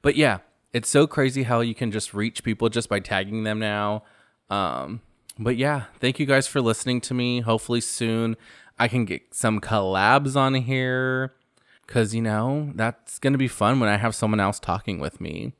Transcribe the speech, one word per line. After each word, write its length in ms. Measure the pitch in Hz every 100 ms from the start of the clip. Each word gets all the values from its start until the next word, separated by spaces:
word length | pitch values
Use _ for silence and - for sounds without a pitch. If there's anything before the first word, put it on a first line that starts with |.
But 140 | 147 139
yeah, 220 | 147 95 _ _ _
it's 160 | 120 -
so 180 | 143 156
crazy 380 | - 135 131
how 160 | 120 120
you 120 | 117
can 200 | 110 117
just 200 | 104 -
reach 300 | 101 110 -
people 260 | - 107 117
just 200 | 117 -
by 100 | 104
tagging 460 | - 98 98 110
them 160 | 110 107
now. 420 | 107 104 104 107 _ _ _ _ _
Um, 520 | 101 90 62 69 117 _ _ - -
but 180 | 113 123
yeah, 280 | 139 147 110 -
thank 180 | 123 131
you 80 | 139
guys 220 | 135 131
for 120 | 143
listening 400 | 117 110 127 123
to 120 | -
me. 280 | 127 123 123
Hopefully 380 | 113 113 - 120
soon 560 | - - 113 113 117 113 - - - -
I 120 | 117
can 160 | 127
get 280 | 107 82 _
some 260 | - 113 107
collabs 760 | - 110 95 95 101 139 139
on 200 | 139 135
here. 800 | 131 120 131 127 127 131 131 131 _ _ _ _ _ -
'Cause, 260 | 123 107
you 100 | 113
know, 500 | 113 107 120 143 147
that's 460 | 107 113 - - -
gonna 180 | 139 139
be 80 | 131
fun 320 | - 107 131
when 100 | 110
I 100 | 104
have 180 | 113 -
someone 240 | 107 107
else 180 | 98 -
talking 400 | - 90 - 87
with 220 | 76 -
me. 320 | 82 80 117